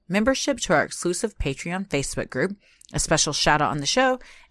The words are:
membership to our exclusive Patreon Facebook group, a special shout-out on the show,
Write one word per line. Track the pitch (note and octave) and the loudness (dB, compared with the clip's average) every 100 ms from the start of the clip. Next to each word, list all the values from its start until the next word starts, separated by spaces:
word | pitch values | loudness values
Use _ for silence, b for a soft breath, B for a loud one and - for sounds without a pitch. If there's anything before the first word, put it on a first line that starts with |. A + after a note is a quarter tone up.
| - | -2
membership | G3 A3+ C4 - B3 | 2 2 2 0 -2
to | - | 2
our | D#3 | 2
exclusive | - - F3 F3+ G#3+ - | 2 -4 -4 -2 -4 -4
Patreon | C#3+ C3+ E3+ F#3 G3 | -4 -4 -6 -6 -4
Facebook | C#3+ - - - | -4 -2 -6 -6
group, | B2+ F#3+ G3+ b b b | -2 -2 -4 b b b
a | - | -6
special | - D#3+ D#3+ | 0 2 2
shout-out | D3+ E3 D3+ C#3+ | 2 4 4 2
on | D3 | 0
the | C#3 | 0
show, | B3+ C4 B3+ b b b | 2 2 0 b b b